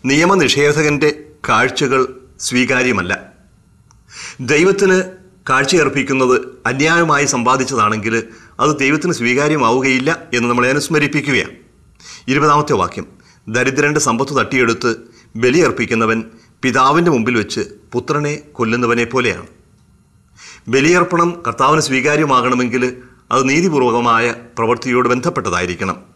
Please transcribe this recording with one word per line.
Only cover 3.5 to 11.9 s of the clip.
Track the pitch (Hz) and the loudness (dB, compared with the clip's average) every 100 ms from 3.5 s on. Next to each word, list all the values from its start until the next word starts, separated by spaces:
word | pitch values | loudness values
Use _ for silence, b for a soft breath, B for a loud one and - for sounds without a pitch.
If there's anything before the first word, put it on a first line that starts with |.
| _ _ _ _ _ _ B B B | _ _ _ _ _ _ B B B
ദൈവത്തിന് | 127 151 185 196 196 185 185 - - _ - | -2 2 2 2 2 2 -2 -12 -20 _ -2
കാഴ്ചയർപ്പിക്കുന്നത് | 131 135 180 143 139 131 135 127 127 - - 113 | 0 2 2 2 0 -2 0 2 2 0 -8 -6
അന്യായമായി | 135 156 170 165 143 143 | -2 0 2 2 2 0
സമ്പാദിച്ചതാണെങ്കിൽ | 127 117 135 127 127 107 107 104 113 110 B B - | 0 2 0 0 0 0 0 -2 -2 -4 B B -2
അത് | 135 147 | -2 0
ദൈവത്തിന് | 139 151 143 | 0 0 -2
സ്വീകാര്യമാവുകയില്ല | 113 120 123 151 156 117 127 131 127 135 165 - | -2 0 0 0 2 2 2 0 0 0 -4 -4
എന്ന് | 123 120 | -2 0
നമ്മളെ | 120 123 | 0 0
അനുസ്മരിപ്പിക്കുകയാണ്. | 143 143 156 - 156 143 120 82 - _ _ _ | 0 0 0 0 -2 -2 -2 -4 -12 _ _ _